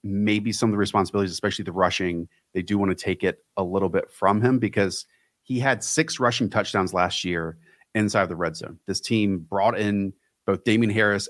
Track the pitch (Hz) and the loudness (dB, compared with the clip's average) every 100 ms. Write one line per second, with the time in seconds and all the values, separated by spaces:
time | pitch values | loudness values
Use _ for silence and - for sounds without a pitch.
0 | 101 98 107 107 107 104 113 104 95 104 | -6 -2 0 0 0 0 0 0 0 0
1 | 92 101 95 85 104 - 92 87 90 - | 0 0 -2 -2 -4 -4 -4 0 0 2
2 | 92 85 85 _ _ - 92 101 98 92 | -2 -4 -6 _ _ -6 0 2 2 0
3 | - 90 92 - _ - 90 95 95 92 | -2 -2 -2 -4 _ -6 -2 0 0 0
4 | - - 95 107 123 127 107 107 95 - | -4 -2 2 4 4 2 2 2 0 -2
5 | - _ _ _ - 127 135 117 - - | -12 _ _ _ -6 -2 0 0 -2 -2
6 | 165 - 120 117 107 110 98 101 92 92 | -2 0 0 2 0 0 0 0 0 2
7 | 90 - 90 85 82 80 _ _ _ 110 | 0 0 -4 -4 -4 -8 _ _ _ -2
8 | 104 107 90 87 85 80 - - - 92 | 2 2 0 0 -4 -4 -12 -12 -8 -6
9 | - 113 101 92 80 98 107 113 104 101 | -2 0 2 0 -2 0 2 2 0 0
10 | 98 - _ _ - 92 117 110 113 110 | -2 -6 _ _ -2 0 2 4 4 2
11 | 104 101 | 2 2